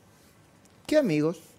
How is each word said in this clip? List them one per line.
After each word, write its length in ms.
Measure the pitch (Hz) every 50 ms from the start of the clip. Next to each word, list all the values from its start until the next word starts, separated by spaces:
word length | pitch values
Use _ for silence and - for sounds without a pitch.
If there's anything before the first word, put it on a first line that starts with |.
| - - - - - - - - - - - - - - - - -
¿Qué 100 | - -
amigos? 440 | 302 285 196 151 147 147 160 175 - - - -